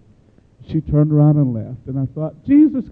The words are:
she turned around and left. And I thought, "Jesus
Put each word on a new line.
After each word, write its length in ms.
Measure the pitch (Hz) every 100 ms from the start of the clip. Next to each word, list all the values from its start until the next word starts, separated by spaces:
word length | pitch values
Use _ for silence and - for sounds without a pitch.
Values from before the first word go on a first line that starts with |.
| _ _ _ _ _ _ -
she 140 | 156
turned 320 | 143 151 151
around 240 | 151 151 147
and 180 | 135
left. 320 | 113 107 127 -
And 120 | 135
I 80 | 131
thought, 380 | 151 156 -
"Jesus 400 | - 285 302 254 -